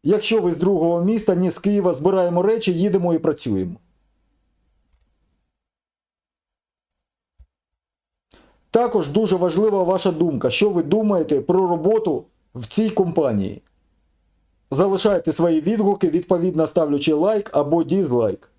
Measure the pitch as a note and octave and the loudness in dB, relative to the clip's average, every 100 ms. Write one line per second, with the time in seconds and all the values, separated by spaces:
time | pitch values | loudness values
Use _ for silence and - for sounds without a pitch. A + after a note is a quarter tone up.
0 | D3 G#3+ G#3 A3 F3+ D#3+ F3+ F#3+ E3+ E3+ | 2 0 2 0 0 0 0 2 2 2
1 | F3 A3 G#3 F3+ F#3 - G3+ G3+ F#3 C#3 | 0 0 0 2 0 0 0 2 0 0
2 | D#3+ F#3+ F3 F3 F#3+ A3+ G#3 E3 G3+ F#3+ | 0 2 0 2 0 0 0 0 0 0
3 | F3 E3 D#3+ D3 B2 G2 F#2 F2+ _ _ | 0 0 0 -2 -2 -2 -4 -8 _ _
4 | _ _ _ _ _ _ _ _ _ _ | _ _ _ _ _ _ _ _ _ _
5 | _ _ _ _ _ _ _ _ _ _ | _ _ _ _ _ _ _ _ _ _
6 | _ _ _ _ _ _ _ _ _ _ | _ _ _ _ _ _ _ _ _ _
7 | _ _ _ _ - _ _ _ _ _ | _ _ _ _ -20 _ _ _ _ _
8 | _ _ _ - _ _ _ A3+ A#3+ A3 | _ _ _ -20 _ _ _ -2 0 -2
9 | D3 D3+ G#3+ F#3 F3 D#3+ G#3+ G3 F3+ F#3 | -2 -2 0 0 0 0 0 0 0 0
10 | G3 D#3+ E3+ C#3 B2+ - G#3 F3 C#3+ G#3 | -2 0 -2 0 -2 0 0 0 0 0
11 | G#3+ F#3+ D3+ G#3+ - F3+ F#3 E3+ E3 A3 | 0 0 0 -2 0 0 2 0 0 0
12 | G#3+ C#3 - _ _ B2+ A#2 - A3 G#3+ | 0 -6 -8 _ _ -16 -6 -2 -2 0
13 | F3+ E3+ C#3 G#2 G2 - _ _ _ _ | 0 0 0 0 -4 -8 _ _ _ _
14 | _ _ _ _ _ _ _ C#3 F#3+ G3 | _ _ _ _ _ _ _ 0 0 2
15 | - F#3 - D3+ E3+ D#3+ D#3 A3 G3+ G3 | 2 0 -2 0 2 2 0 0 0 2
16 | F3 D#3+ F3 F3+ F3 D#3 D#3 - D#3 C#3+ | 0 0 0 0 0 0 0 0 0 0
17 | C#3+ D3+ F#3 A3 G#3 C#3+ D3 E3+ C#3 F#3+ | 0 2 2 0 -2 -2 0 0 0 0
18 | D#3+ B2 A2 F#2+ _ | 0 0 0 -4 _